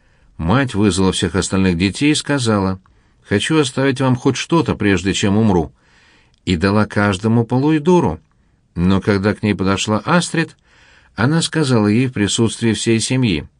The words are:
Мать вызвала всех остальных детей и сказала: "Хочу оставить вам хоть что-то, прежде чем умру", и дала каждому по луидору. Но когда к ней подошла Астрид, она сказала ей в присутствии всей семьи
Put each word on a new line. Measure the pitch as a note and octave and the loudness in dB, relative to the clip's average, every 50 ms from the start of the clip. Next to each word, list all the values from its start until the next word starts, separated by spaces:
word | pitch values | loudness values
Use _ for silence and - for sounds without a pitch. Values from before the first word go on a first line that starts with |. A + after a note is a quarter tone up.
| _ _ _ _ _ _ _ - | _ _ _ _ _ _ _ -6
Мать | D#2+ D#2+ G2+ C3+ C#3 B2+ - | -2 0 0 0 0 0 0
вызвала | G2 G#2 G#2 F2 F2+ F#2+ F#2 | 0 2 2 2 2 0 0
всех | F2 - - F2 - | 0 0 -2 -2 0
остальных | G2 E2+ - - F#2+ F#2+ F#2+ F2+ | -2 -2 0 0 0 2 2 2
детей | E2 F#2 G2+ F2+ - C#3+ D3 | 0 0 -2 -2 0 0 0
и | D3+ | 0
сказала: | C#3 - - C#3+ C#3+ B2 A2+ A2 G2+ F#2+ F#2+ F#2+ F#2+ - _ _ _ _ _ _ _ _ - | 0 -2 -4 -4 -2 0 0 0 0 0 -2 -4 -6 -10 _ _ _ _ _ _ _ _ -2
"Хочу | G2 G#2 - - D#3+ D#3 | -2 -2 0 0 2 0
оставить | D3 B2+ - - C3+ C#3 C#3 C3+ | 0 0 -2 -2 0 0 0 0
вам | C3+ C3 B2 | 0 0 0
хоть | B2 - C#3+ B2+ - | 2 0 0 -2 -2
что-то, | - - E3+ E3+ D3+ - F#2 | -2 -2 0 0 0 0 -2
прежде | - G#2 G2+ G2 F2 F2 G2 F2+ | 0 2 2 2 2 0 -2 -2
чем | - - G#2 G2 G#2+ | 0 0 0 2 2
умру", | A2+ G#2+ F#2+ F2+ D#2 - - _ _ _ _ _ _ _ _ _ _ _ _ _ _ | 2 2 2 2 0 -2 -6 _ _ _ _ _ _ _ _ _ _ _ _ _ _
и | - F#2 | -4 -2
дала | E2 F2+ G2 G2+ G#2+ G#2 | 0 0 2 2 2 0
каждому | G#2 - G#2+ G#2 G#2 G2 F2+ G#2+ A2 A2+ A#2 A2+ | 0 0 0 0 0 0 -2 0 0 0 0 0
по | - B2 | 0 -2
луидору. | B2+ C3+ D3+ D#3+ D3+ C#3+ E3+ F3+ F3 D3+ F#2+ D#2 D#2 - _ _ _ _ _ _ _ _ _ _ | 0 0 0 0 0 2 2 2 2 2 0 -4 -6 -12 _ _ _ _ _ _ _ _ _ _
Но | E2+ E2+ F#2 G2 G2 | -2 0 2 2 2
когда | G2 - G#2 G2 F#2+ G#2+ G2 | 2 0 0 0 0 0 -2
к | - | 0
ней | - G#2 G2+ | -2 -2 -2
подошла | - F#2+ F#2+ G2 F#2+ - - G#2+ G#2+ - | 0 0 0 0 -2 -2 -2 -4 -4 -2
Астрид, | - D#3+ F3 E3+ - - D#3+ E3 E3 - _ _ _ _ _ _ _ - _ _ _ _ | 0 0 0 0 -2 -4 -4 -6 -6 -8 _ _ _ _ _ _ _ -20 _ _ _ _
она | - G2+ C3+ D#3 E3 | -2 -2 0 0 0
сказала | E3 - - D#3 D#3 C3 B2+ A2+ G#2 G#2 | -2 -2 -2 -2 0 2 2 2 2 2
ей | G#2 A#2 C3 C3 | 2 2 0 0
в | B2+ | -2
присутствии | - G#2 F#2+ - - A#2 A2 - - A#2 A#2 G#2+ | -2 -2 -2 0 0 0 -2 -2 -2 -2 -2 -2
всей | G2+ - A#2 A2+ A2+ | 0 0 0 0 0
семьи | G#2+ - C3 C3 B2+ A#2 F2 D2 B1+ - _ _ | 0 -2 -2 0 0 0 -2 -2 -6 -10 _ _